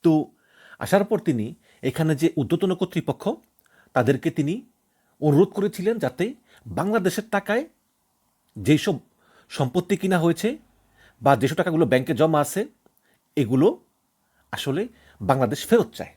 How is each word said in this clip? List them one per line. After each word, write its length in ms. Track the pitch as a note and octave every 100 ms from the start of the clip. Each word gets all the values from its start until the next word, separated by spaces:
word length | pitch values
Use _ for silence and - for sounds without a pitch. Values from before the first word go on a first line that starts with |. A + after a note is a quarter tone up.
তো 300 | E3+ D#3 - _ _ _ - -
আসার 260 | - G3
পর 140 | G3+ G#3
তিনি 360 | E3+ A#2+ A2 E3 _ _
এখানে 320 | C3 D3 D#3+
যে 180 | C#3+ D#3+ -
ঊর্ধ্বতন 380 | A2+ E3+ F#3+
কর্তৃপক্ষ, 540 | F3 F#3+ E3 D3 - G3+ D#4 _ _ _ _ _
তাদেরকে 380 | B2+ B2 C#3 E3
তিনি 400 | D#3+ C#3+ G#3+ - _ _ _ _ _
অনুরোধ 280 | D3+ C#3+ G3
করেছিলেন 500 | - G3 - F#3 A#3
যাতে 360 | C3+ - G3+ C#4+ _ _ A2+
বাংলাদেশের 580 | F2 F#3 A3 F#3 F3+ G#3
টাকায় 340 | G3+ - A3+ E4 _ _ _ _ _ _ _ _ -
যেসব 400 | G2 D3+ - D3 _ _ _ _ _
সম্পত্তি 480 | - C3 F3+ F3 G3
কিনা 220 | F#3+ F#3
হয়েছে 400 | E3+ E3 G#3+ D4+ _ _ _ _ _ _
বা 140 | C3+ B2+
যেসব 200 | C3 D#3+
টাকাগুলো 300 | F3+ D#3+ C#3+
ব্যাংকে 280 | B2+ C#3+
জমা 260 | B2 D#3+ D3+
আছে, 260 | C#3+ F#3 A#3+ _ _ _ _ _ _ -
এগুলো 480 | A2+ C3 F3+ - _ _ _ _ _ _ _
আসলে 360 | - C#3 C#3 A#3+ _ _ _
বাংলাদেশ 460 | - C3 A#2+ - -
ফেরত 280 | A#3 -
চায়। 200 | - F2+